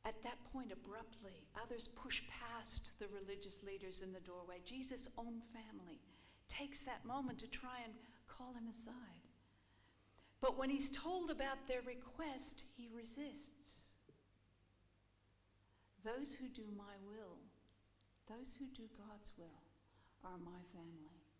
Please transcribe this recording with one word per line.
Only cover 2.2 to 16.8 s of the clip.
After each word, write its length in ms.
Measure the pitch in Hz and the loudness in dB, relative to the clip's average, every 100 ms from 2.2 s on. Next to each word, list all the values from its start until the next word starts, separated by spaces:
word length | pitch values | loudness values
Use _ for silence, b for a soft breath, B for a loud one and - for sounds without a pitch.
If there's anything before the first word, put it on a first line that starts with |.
| - | 2
past 640 | - 233 233 226 - - - | -4 -2 -2 0 0 0 -4
the 80 | 208 | -2
religious 540 | 202 196 202 196 196 | -2 -2 -2 -2 -4
leaders 380 | 196 196 190 185 | -2 -2 -2 -2
in 120 | 190 | -2
the 80 | 185 | -2
doorway. 360 | 185 180 175 180 | -4 -4 -4 -4
Jesus' 440 | - 254 262 254 214 - | -4 -2 0 0 0 0
own 240 | 233 233 233 | 0 0 -4
family 480 | 226 214 208 180 156 B B B B - | -8 -8 -8 -8 -10 B B B B -4
takes 340 | - 285 277 | 0 0 0
that 220 | 269 240 | 0 0
moment 340 | 226 262 254 247 | 4 4 4 2
to 80 | 247 | -2
try 320 | - 254 254 | -2 0 -2
and 80 | 226 214 B B - | -2 -6 B B -12
call 260 | - 254 | -6 -4
him 140 | 240 226 | -2 -2
aside. 260 | 220 226 247 214 170 - - B B B B B B B B B B | -2 -4 -4 -6 -10 -14 -20 B B B B B B B B B B
But 180 | 262 254 | 10 10
when 120 | 262 | 10
he's 200 | 277 277 | 10 8
told 400 | - 320 359 330 | 4 6 6 6
about 380 | - 269 269 - | 6 6 4 6
their 140 | 254 | 4
request, 840 | 247 247 - - 320 262 - - - - | 4 -2 -4 0 0 2 -2 -4 -8 -8
he 120 | 233 | -6
resists. 1040 | 233 226 277 294 285 - - - - - - - - - - - - - - - - - - - - - - B B B - | -4 -4 -2 -2 -2 -8 -12 -10 -10 -12 -16 -20 -20 -20 -20 -20 -20 -20 -20 -20 -20 -20 -20 -20 -20 -20 -20 B B B -4
"Those 320 | 208 247 285 | 0 2 0
who 140 | - 262 | -2 -4
do 180 | 226 214 | -2 -4
my 200 | 202 | -4